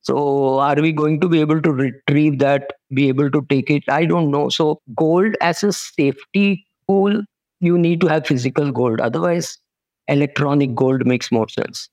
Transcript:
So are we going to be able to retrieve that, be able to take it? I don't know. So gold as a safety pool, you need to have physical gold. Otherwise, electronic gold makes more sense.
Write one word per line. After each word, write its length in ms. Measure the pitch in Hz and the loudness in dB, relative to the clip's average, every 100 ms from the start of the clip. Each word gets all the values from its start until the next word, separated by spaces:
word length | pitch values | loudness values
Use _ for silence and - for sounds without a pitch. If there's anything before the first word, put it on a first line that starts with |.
So 580 | - 135 143 139 135 135 | -2 -2 0 0 0 2
are 160 | 139 143 | 2 2
we 160 | 160 | 0
going 300 | 156 151 156 | 0 0 0
to 80 | 180 | 2
be 100 | 165 | 2
able 220 | 151 160 | 2 2
to 100 | 160 | 0
retrieve 680 | 131 135 127 - 143 151 139 | 0 -2 -4 -2 2 2 2
that, 320 | 139 143 139 - _ | 2 0 -2 -16 _
be 140 | 131 139 | 0 0
able 240 | 131 143 | 2 0
to 140 | 147 135 | 0 0
take 200 | 135 - | -2 0
it? 140 | 151 - | -2 0
I 160 | 139 | 0
don't 260 | 165 170 156 | 0 0 0
know. 200 | 143 139 | 0 -2
So 320 | - 156 151 - | 0 -2 -2 -8
gold 420 | 117 160 170 214 202 | -2 2 2 2 0
as 240 | 170 170 | -2 0
a 80 | 202 | -2
safety 960 | 185 - - 139 135 - 196 202 190 _ _ - | -4 -8 -2 0 -2 -6 0 0 -2 _ _ -2
pool, 380 | 196 196 208 208 _ _ _ | 0 2 -2 -6 _ _ _
you 160 | 175 175 | 0 2
need 240 | 165 170 | 2 2
to 60 | 175 | 2
have 200 | 156 151 | 0 0
physical 460 | 135 127 127 147 | -2 0 -2 -2
gold. 260 | 120 123 110 | 0 0 0
Otherwise, 580 | 117 131 175 170 165 - _ _ _ _ - | -2 -2 -2 -2 -4 -12 _ _ _ _ -4
electronic 680 | 143 143 - 147 143 139 117 | 0 0 -2 0 0 0 0
gold 300 | 131 131 123 | 0 2 0
makes 260 | 123 - | 0 0
more 160 | 117 107 | -2 -2
sense. 400 | - - - - | -4 -8 -10 -18